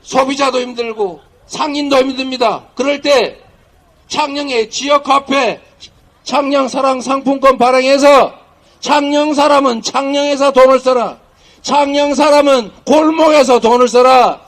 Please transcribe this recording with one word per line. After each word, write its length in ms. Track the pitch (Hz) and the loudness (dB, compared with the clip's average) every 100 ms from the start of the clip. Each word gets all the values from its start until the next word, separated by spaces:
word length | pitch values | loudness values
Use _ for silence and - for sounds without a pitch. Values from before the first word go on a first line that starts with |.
소비자도 580 | - 262 269 277 269 254 | -4 -2 -2 -2 -2 -2
힘들고 580 | 247 233 233 220 196 160 _ _ _ | -6 -8 -10 -6 -8 -8 _ _ _
상인도 500 | - 302 285 285 269 | -8 -6 -4 0 0
힘듭니다. 680 | 262 254 262 254 233 156 - - | 0 -4 -8 -2 -2 -4 -12 -6
그럴 260 | 269 285 | -4 -4
때 360 | 285 269 170 - _ _ _ _ _ _ _ | 0 0 0 -8 _ _ _ _ _ _ _
창녕의 640 | - 302 285 285 247 220 | -6 -6 -6 -6 -4 -6
지역화폐, 920 | - 269 285 285 269 277 277 233 156 _ _ - _ _ _ | -8 -2 -2 0 -2 0 -2 -2 -6 _ _ -20 _ _ _
창녕 440 | - 277 277 277 262 | -6 -4 -2 -2 -2
사랑 340 | 262 269 262 | -2 -2 -4
상품권 560 | 240 269 269 277 269 254 | -4 -4 -2 0 0 2
발행해서 760 | 240 254 262 277 285 277 214 - _ _ _ _ | 0 2 2 2 4 4 2 -4 _ _ _ _
창녕 540 | 214 294 285 294 302 | -2 -2 0 -2 -2
사람은 480 | 285 285 285 277 233 | 0 2 2 2 -2
창녕에서 680 | - 254 277 285 285 285 277 | -6 -6 -4 -2 -2 0 0
돈을 280 | 254 262 262 | 4 4 4
써라, 380 | 254 254 202 123 _ _ _ _ | 2 -2 -2 -10 _ _ _ _
창녕 500 | - 277 285 285 285 | -4 -2 0 0 -2
사람은 580 | 269 294 294 285 262 202 - - | 0 2 4 4 0 -2 -14 0
골목에서 760 | 294 311 320 311 302 254 247 | 2 2 2 2 4 4 2
돈을 280 | 220 247 247 | 2 2 2
써라 540 | 240 254 262 214 139 | 4 4 4 2 -2